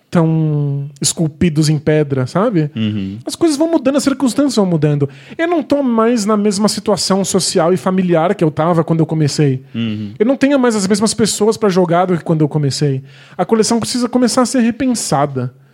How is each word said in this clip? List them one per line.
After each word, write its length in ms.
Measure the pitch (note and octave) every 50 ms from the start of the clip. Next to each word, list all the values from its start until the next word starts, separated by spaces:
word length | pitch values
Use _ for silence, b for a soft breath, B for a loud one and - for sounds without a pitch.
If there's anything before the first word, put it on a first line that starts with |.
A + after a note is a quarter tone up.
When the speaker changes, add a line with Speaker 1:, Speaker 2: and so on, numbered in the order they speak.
| _ _
Speaker 1:
tão 800 | - F3 D#3+ D#3+ D#3+ D#3+ D#3 D#3 D3+ D3 D3 C#3+ C#3 C#3+ C#3+ D3 - -
esculpidos 680 | C3+ - - - E3 D3+ - - F#3 F3 D3 D#3 D#3 D3
em 100 | D#3 C#3
pedra, 480 | - D#3+ D3+ D3+ D3+ C#3 C3+ C3 B2+
sabe? 460 | - - E3+ G#3 B3+ G#3 E3 D3+ D3 -
Speaker 2:
Uhum. 420 | A2+ A2 G#2+ G#2+ G2+ F#2+ F#2+ G2 A2+ -
Speaker 1:
As 100 | - -
coisas 220 | - E4+ E4 C#4+ C4+
vão 120 | D#4+ E4
mudando, 280 | E4+ D#4 B3 C4 C#4+ C#4
as 60 | -
circunstâncias 520 | C4+ C4+ C4+ C#4+ A#3+ - - D4 C#4 -
vão 100 | A3+ G3
mudando. 440 | F3+ E3+ D#3 D3+ D3+ D3 C#3+ C#3 C3+ B B B B B -
Eu 100 | E4 E4+
não 140 | F4+ D#4+
tô 220 | - - C#4 C#4+ C#4
mais 420 | B3 A#3 A3+ A3 A#3 B3 A#3 G3
na 120 | G#3+ A3 G#3
mesma 320 | G3+ G#3+ F#3+ G3 A3 G3+
situação 560 | - G#3 - A3 G3+ D#3+ - - F#3+ G3 F#3+
social 480 | - - F#3 - - - F#3 D#3 E3+ F#3
e 40 | -
familiar 560 | - F#3+ F#3 F#3+ F#3 F3 E3+ D#3+ D#3+ F3+ G3+
que 100 | - E3+
eu 60 | D#3
tava 340 | C#3+ - D#3 F3 F3 E3 D#3+
quando 180 | - E3+ D#3+
eu 40 | D#3
comecei. 560 | - D#3+ D#3+ D3+ C#3 - - D3+ C#3 C3 B2+ C3+ - -
Speaker 2:
Uhum. 380 | A#2 A#2 A2+ G#2+ G#2+ G#2+ G2+ A2 C3+
Speaker 1:
Eu 80 | G#3+
não 120 | B3 C#4 C4+
tenho 200 | C4+ C#4 D4 C4+
mais 180 | B3 B3 G#3+
as 120 | G#3+ F#3+ F#3+
mesmas 260 | G#3+ G3 A3+ G#3 -
pessoas 440 | - A3+ - - - G#3 A3+ G#3+ -
pra 100 | A3 G3+
jogar 360 | E3+ F#3+ F3+ D#3+ E3 F3 F#3
do 120 | F#3 F#3 D#3
que 60 | -
quando 180 | - E3 D#3
eu 60 | D#3 C#3+
comecei. 560 | - D3+ C#3+ C3+ B2+ - D3+ C#3+ C3+ C3 C3+ B B B B B B -
A 60 | F3+
coleção 360 | - A3+ A3 G#3 - A#3 A#3
precisa 280 | G#3+ - - B3 B3 A#3+
começar 360 | B3 B3 B3+ A3 - B3+ B3
a 20 |
ser 160 | - - C4
repensada. 920 | A3+ A#3 A3+ - C#4 B3+ A#3+ - - - D#3 C#3 D3 D3 C3+ B2+ B2 B2+ b b b b